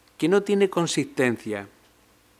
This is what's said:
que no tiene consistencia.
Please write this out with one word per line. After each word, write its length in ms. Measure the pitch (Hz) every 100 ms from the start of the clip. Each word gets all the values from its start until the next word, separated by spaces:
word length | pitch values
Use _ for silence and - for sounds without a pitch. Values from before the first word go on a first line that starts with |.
| _ -
que 100 | 160
no 140 | 202
tiene 260 | 202 202 196
consistencia. 1000 | 175 165 160 131 - 123 113 110 101 101 _ _ _ _ _ _